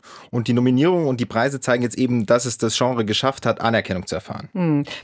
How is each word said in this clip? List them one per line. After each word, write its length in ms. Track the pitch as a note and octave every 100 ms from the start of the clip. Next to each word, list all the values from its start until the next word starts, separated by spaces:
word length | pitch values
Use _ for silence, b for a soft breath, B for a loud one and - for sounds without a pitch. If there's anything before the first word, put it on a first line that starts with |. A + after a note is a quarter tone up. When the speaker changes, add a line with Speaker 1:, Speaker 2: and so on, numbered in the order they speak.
| B B B
Speaker 1:
Und 160 | A#2+ A2+
die 60 |
Nominierung 520 | A#2+ B2+ B2+ E3 F3+ D3
und 140 | B2
die 80 | A#2+
Preise 320 | A2+ C#3 C#3
zeigen 240 | - B2
jetzt 160 | A#2+ A#2+
eben, 260 | B2+ B2 G2+
dass 200 | A#2+ B2
es 120 | -
das 180 | A2+ -
Genre 300 | B2+ A#2+ G#2
geschafft 400 | G#2 C3+ - A#2
hat, 160 | A2
Anerkennung 460 | A2+ A2 - F#2 -
zu 80 | E2
erfahren. 340 | - - -
Speaker 2:
Hm, 320 | F#3+ E3+ D3 C3+ B